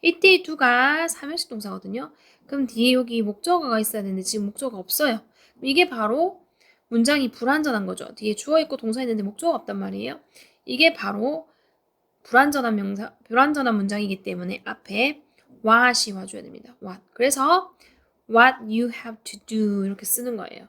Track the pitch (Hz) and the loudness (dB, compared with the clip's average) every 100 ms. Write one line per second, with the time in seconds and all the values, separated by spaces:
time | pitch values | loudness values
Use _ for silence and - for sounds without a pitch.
0 | 339 339 381 370 359 311 254 240 262 302 | 0 4 6 6 2 0 2 4 2 2
1 | 330 - 285 330 - 226 202 190 190 214 | -2 -6 -8 -8 -8 -10 -10 -12 -10 -10
2 | 302 _ _ _ _ 277 254 226 240 254 | -10 _ _ _ _ -4 -4 2 4 4
3 | 240 233 208 208 339 349 294 220 214 220 | 2 -2 -2 -4 0 0 2 -2 -2 -4
4 | 196 190 185 214 202 - 269 214 180 - | -6 -6 -4 -4 -6 -6 -8 -8 -6 -2
5 | 294 220 - _ _ _ 262 277 349 240 | 0 -2 -6 _ _ _ -2 2 2 2
6 | 214 247 349 392 _ _ _ _ _ 233 | -2 0 0 -2 _ _ _ _ _ 2
7 | 233 294 254 - 240 294 302 226 190 185 | 4 2 0 -2 0 0 2 -2 -4 -8
8 | - - 214 214 - 311 302 269 226 226 | -12 -8 -6 -4 2 2 2 -4 -4 -4
9 | 254 220 196 208 339 277 - 202 196 196 | -2 -2 -4 -4 -2 -2 -4 -8 -6 -6
10 | 226 - _ _ - _ - 247 320 320 | -8 -10 _ _ -20 _ -10 2 2 2
11 | 208 202 233 311 311 _ _ _ _ _ | -6 -2 -4 -4 -10 _ _ _ _ _
12 | _ _ _ 240 285 285 240 214 196 196 | _ _ _ 4 4 2 0 -2 -4 -8
13 | 220 _ _ 233 277 294 254 214 196 208 | -10 _ _ 2 2 2 0 0 0 -2
14 | 208 190 202 180 180 196 - - - 202 | -4 -6 -8 -8 -8 -10 -10 -14 -8 -2
15 | 262 294 _ _ _ _ 220 226 247 233 | -2 -2 _ _ _ _ 4 6 6 2
16 | - 196 196 208 - - - - 196 185 | -2 -6 -12 -16 -18 -20 -20 -18 -16 -16
17 | _ - 254 277 269 359 370 _ _ _ | _ 0 0 2 4 4 2 _ _ _
18 | _ _ _ 226 247 254 220 220 240 233 | _ _ _ 6 6 6 -4 -2 -2 -4
19 | 233 220 - 208 _ 220 214 202 196 196 | -14 -14 -16 -18 _ -2 0 0 -2 -4
20 | 220 - 247 226 185 - | -4 -4 -4 -8 -10 -16